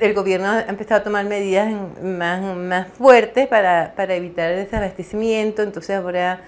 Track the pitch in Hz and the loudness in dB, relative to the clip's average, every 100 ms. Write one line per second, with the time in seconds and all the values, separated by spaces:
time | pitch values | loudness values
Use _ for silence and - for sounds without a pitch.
0 | 220 202 190 185 196 226 - 202 214 214 | 0 2 0 0 0 0 -2 -8 0 0
1 | 208 208 202 208 196 190 214 208 185 - | 2 -2 -2 -2 0 2 0 -2 -8 -8
2 | 185 180 170 180 196 180 180 185 185 - | -6 -4 -2 -2 -4 -6 -4 -4 -4 4
3 | 262 247 226 254 269 220 190 170 160 - | 8 8 6 0 2 2 4 2 0 -4
4 | 190 180 175 175 165 185 196 220 196 190 | -4 -4 -4 -4 -2 -2 -4 -4 -4 -6
5 | 165 214 226 220 214 214 208 185 - 196 | -8 -4 0 0 0 -2 -4 -4 -4 -4
6 | 180 180 180 185 | -2 -2 -2 -2